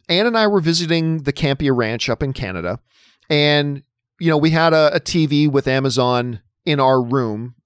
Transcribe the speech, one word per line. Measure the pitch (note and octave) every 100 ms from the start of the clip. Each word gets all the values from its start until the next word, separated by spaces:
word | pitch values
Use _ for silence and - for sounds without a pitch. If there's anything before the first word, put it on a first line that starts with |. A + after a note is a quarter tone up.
| -
Ann | E3+ A#3
and | A3+
I | G#3+
were | G3+
visiting | D#3+ E3 E3 E3 D#3+ D#3+
the | C#3
Campia | - D3+ C3+ C#3+ B2
Ranch | A2 A2+ -
up | A2+
in | C#3
Canada. | C3+ G2 F#2 E2+ A2 _ _ _ _ -
And, | D3 D3 D3 C#3+ C#3+ - _ _ -
you | E3
know, | D3+
we | D#3+
had | D#3+ E3
a, | D#3+ D3+
a | E3
T | - F3 D3+
V | C#3+ D3+
with | C#3 C3
Amazon | C3 C3+ B2 B2 B2 B2 A2+ - _
in | - D3
our | C3 C3
room | A#2+ C3+ A#2 G#2+ A#2+ -